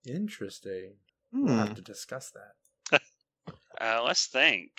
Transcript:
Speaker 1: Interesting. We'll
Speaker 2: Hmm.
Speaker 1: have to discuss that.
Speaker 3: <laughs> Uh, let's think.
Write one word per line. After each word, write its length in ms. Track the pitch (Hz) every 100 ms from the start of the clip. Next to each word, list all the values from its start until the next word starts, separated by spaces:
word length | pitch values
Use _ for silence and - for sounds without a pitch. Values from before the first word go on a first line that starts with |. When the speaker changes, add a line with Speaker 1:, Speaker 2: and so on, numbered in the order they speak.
| 123
Speaker 1:
Interesting. 880 | 156 208 - 98 - 98 95 95 101 _ _ _
We'll 200 | 247 254
Speaker 2:
Hmm. 60 | 113
Speaker 1:
have 160 | 104
to 80 | 104
discuss 480 | 92 101 - 131 -
that. 720 | - 101 _ _ _ - 147
Speaker 3:
<laughs> 760 | - _ _ _ - - _ -
Uh, 220 | 113 113
let's 220 | 120 - -
think. 440 | 127 156 98 85